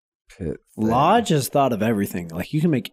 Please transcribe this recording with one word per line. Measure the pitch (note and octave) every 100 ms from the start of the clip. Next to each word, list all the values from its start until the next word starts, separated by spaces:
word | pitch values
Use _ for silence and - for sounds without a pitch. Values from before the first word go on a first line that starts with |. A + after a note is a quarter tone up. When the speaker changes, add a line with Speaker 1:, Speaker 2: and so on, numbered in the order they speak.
| _ _ -
Speaker 1:
pit | - E2 - _ -
thing. | A2
Speaker 2:
Lodge | A#2+ D#3+ A#3 -
has | D3+ -
thought | C#3+ C3+
of | G#2+
everything. | A2+ G#2 G2+ F#2 E2+
Like, | E2 -
you | D#3
can | E3+
make | B2+ -